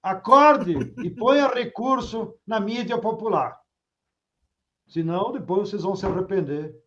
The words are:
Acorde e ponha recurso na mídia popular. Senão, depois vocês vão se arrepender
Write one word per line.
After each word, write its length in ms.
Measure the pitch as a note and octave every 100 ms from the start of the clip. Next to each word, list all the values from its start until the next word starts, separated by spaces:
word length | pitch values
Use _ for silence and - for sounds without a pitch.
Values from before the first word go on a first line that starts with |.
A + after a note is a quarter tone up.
Acorde 880 | F#3+ F#3 - C4+ D4 C#4+ F3 C#3+ - -
e 60 | F3+
ponha 380 | - A#3 C#4+ C4+
recurso 880 | A#3+ A#3 - B3+ B3+ - A3+ G#3+ - -
na 140 | A3
mídia 400 | G3+ A#3+ G3+ A#3+
popular. 600 | A3 - A3 E3 A#2+ - _ _ _ _ _ _ _ _ _ _ _ _ _
Senão, 460 | E3 E3 F3 A3
depois 380 | A#3 - F#3+ G3+
vocês 120 | G3
vão 140 | F3+ F#3+
se 100 | F3+
arrepender 720 | E3+ F#3 F#3+ C#3+ D3 D#3 -